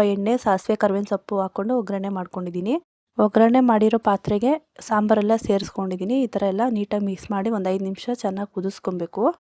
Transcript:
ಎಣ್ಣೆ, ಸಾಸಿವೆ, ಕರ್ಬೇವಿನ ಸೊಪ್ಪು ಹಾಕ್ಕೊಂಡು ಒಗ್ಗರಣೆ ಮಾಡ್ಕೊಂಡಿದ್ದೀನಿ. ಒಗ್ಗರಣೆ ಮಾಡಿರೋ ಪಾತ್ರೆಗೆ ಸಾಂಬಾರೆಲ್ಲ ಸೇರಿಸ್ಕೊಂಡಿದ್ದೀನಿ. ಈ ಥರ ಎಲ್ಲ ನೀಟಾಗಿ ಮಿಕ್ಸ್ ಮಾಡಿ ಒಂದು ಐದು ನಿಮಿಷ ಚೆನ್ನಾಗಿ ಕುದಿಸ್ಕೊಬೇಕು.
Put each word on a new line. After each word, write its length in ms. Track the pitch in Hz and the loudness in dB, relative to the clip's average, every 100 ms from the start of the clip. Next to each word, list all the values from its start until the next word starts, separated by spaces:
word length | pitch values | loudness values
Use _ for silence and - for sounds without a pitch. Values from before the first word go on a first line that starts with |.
| 208 | 2
ಎಣ್ಣೆ, 300 | 202 202 247 | 2 0 0
ಸಾಸಿವೆ, 400 | 226 190 - 214 | 2 0 0 0
ಕರ್ಬೇವಿನ 320 | 214 202 202 | 2 0 -2
ಸೊಪ್ಪು 320 | 196 - 202 | -4 -4 -4
ಹಾಕ್ಕೊಂಡು 340 | 190 - 208 254 | -2 -4 -2 -2
ಒಗ್ಗರಣೆ 340 | 196 196 196 190 | -2 -4 -4 -6
ಮಾಡ್ಕೊಂಡಿದ್ದೀನಿ. 560 | 180 185 180 175 190 320 - _ _ - | -8 -8 -6 -6 -4 -4 -6 _ _ 0
ಒಗ್ಗರಣೆ 420 | 208 220 226 254 | 2 6 6 6
ಮಾಡಿರೋ 380 | 247 220 214 226 | 4 4 4 2
ಪಾತ್ರೆಗೆ 520 | 220 196 - 208 240 302 _ - | 2 0 0 0 0 -2 _ -14
ಸಾಂಬಾರೆಲ್ಲ 560 | - 214 208 214 208 226 | -2 0 2 2 2 0
ಸೇರಿಸ್ಕೊಂಡಿದ್ದೀನಿ. 800 | - 196 165 - 190 185 190 262 | 2 -2 -2 -6 -6 -4 -2 0
ಈ 60 | 247 | 0
ಥರ 160 | 196 | 0
ಎಲ್ಲ 220 | 202 190 247 | 0 0 0
ನೀಟಾಗಿ 360 | 214 202 208 202 | -2 -2 -2 -2
ಮಿಕ್ಸ್ 220 | 190 - | -6 -4
ಮಾಡಿ 180 | 202 208 | -2 -2
ಒಂದು 180 | 220 185 | -2 -2
ಐದು 140 | 190 | -2
ನಿಮಿಷ 260 | 190 190 - | -4 -6 -6
ಚೆನ್ನಾಗಿ 380 | 240 202 190 202 | -4 -4 -4 -6
ಕುದಿಸ್ಕೊಬೇಕು. 680 | 196 190 - - 180 170 - 254 349 _ | -6 -6 -6 -6 -6 -6 -2 0 -2 _